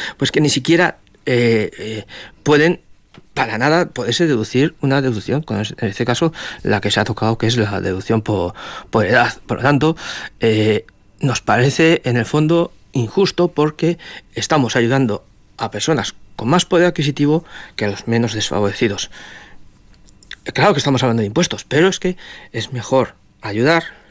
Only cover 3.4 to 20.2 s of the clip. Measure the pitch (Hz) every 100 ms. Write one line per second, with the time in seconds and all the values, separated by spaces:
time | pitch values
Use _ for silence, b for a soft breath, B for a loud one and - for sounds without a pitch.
3.4 | 117 113 139 170 - - 101 147 165 120
4.4 | 110 127 156 - 139 139 131 107 - 143
5.4 | 156 104 107 - 104 95 120 120 165 B
6.4 | B B - 101 104 104 110 104 110 113
7.4 | 113 120 101 95 92 92 - 113 107 98
8.4 | 87 B B B B 113 98 123 123 -
9.4 | - - 131 143 156 160 B B B -
10.4 | 113 110 107 104 - _ _ - 135 117
11.4 | - 110 135 - 165 170 127 120 113 151
12.4 | 156 170 170 - _ 131 110 196 190 -
13.4 | 175 - 151 151 165 175 B B _ 113
14.4 | - 151 117 127 117 135 120 104 _ _
15.4 | _ - 117 104 156 139 - - - -
16.4 | 113 175 - 170 175 165 143 139 143 160
17.4 | B B B - 104 95 - 117 117 107
18.4 | - 92 101 - 113 98 - B B B
19.4 | B B - _ _ - - -